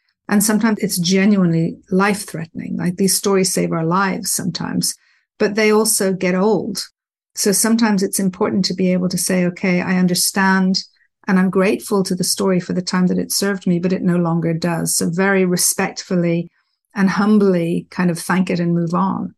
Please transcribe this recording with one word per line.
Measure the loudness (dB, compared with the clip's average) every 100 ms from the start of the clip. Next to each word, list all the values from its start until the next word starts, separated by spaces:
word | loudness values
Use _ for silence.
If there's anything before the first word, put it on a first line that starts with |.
| _ _ -2
And | 0
sometimes | 2 2 2 0
it's | -2 -2
genuinely | 0 2 4 4 4 2 0 -4 _
life-threatening. | 0 2 0 -6 -10 -10 -12 -8 -4
Like, | -4 0
these | 0 0
stories | 0 2 0
save | 0 -2
our | -2
lives | 0 0 0 -2 -4
sometimes, | -4 -4 -6 -4 -2 -4 -6 _ _ _ _
but | -2 2
they | 2
also | 4 2 0 0
get | 0 0 0
old. | 2 0 -2 -8 -10 _ _ _ _
So | -4 -2
sometimes | 0 2 2 2 2
it's | 0 -2
important | -2 -2 -2 0 -2
to |
be | 0 0
able | 0 0
to | -2
say, | -2 0 0
"Okay, | -2 0 0
I | 0 2
understand | 2 2 0 0 2 2 2 0 -4 _ _ _ -2
and | 2
I'm | 2
grateful | 2 2 0 -2 -2
to | 0
the | -2
story | -2 -2 0 0
for | -2
the | -4
time | -2 0 2
that | 0
it | -2
served | -2 -2 -2 0
me, | 0
but | 0
it | 0
no | 0 0
longer | 0 0 0
does." | -2 -2 -2 -2 -2
So | -2
very | 0 2 2
respectfully | 2 0 -2 -2 -4 -6 -4 0 0 0 -4 _ _ _ _
and | 0 0
humbly | 2 4 4 4 2 0 -2 -4
kind | -2 -2
of | -2
thank | -2 0 0
it | 0
and | 0
move | 0 0
on, | 0 0 -2 -6